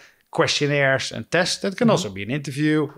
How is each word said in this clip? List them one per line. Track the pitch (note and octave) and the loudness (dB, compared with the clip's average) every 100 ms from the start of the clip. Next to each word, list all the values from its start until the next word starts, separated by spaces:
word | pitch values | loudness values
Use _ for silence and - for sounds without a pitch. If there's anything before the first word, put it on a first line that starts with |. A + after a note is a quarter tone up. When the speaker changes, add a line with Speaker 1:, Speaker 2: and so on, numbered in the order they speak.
| - _ _ | -16 _ _
Speaker 1:
questionnaires | - D3+ - C#3+ D3 C3+ C3 - | 0 0 0 0 2 2 0 -2
and | - - | -8 -2
tests. | E3 E3+ - | 0 0 -2
That | G3 F#3+ | -4 2
can | A#3 | 4
Speaker 2:
Mm-hmm. | |
Speaker 1:
also | F3+ G#2+ | 4 0
be | F#2+ | -8
an | G2+ | -6
interview | D3 D3 C3+ D3+ D#3 C#3 | -6 -6 -2 2 2 0